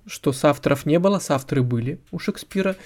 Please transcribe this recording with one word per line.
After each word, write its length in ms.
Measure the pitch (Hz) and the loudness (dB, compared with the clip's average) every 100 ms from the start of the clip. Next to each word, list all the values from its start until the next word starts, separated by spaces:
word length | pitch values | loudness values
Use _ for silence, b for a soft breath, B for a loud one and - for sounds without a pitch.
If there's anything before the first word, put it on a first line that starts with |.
| - | -18
что 260 | - 147 | -6 -4
соавторов 540 | 131 151 139 - 139 147 | 2 2 2 0 0 2
не 120 | 170 | 2
было, 200 | 196 196 | 4 0
соавторы 440 | - 139 - 139 | 0 -2 0 0
были 380 | 123 117 120 175 _ | 0 0 -4 -8 _
у 60 | 175 | -8
Шекспира, 580 | - - - 190 190 190 | -6 -8 -6 -2 -2 -4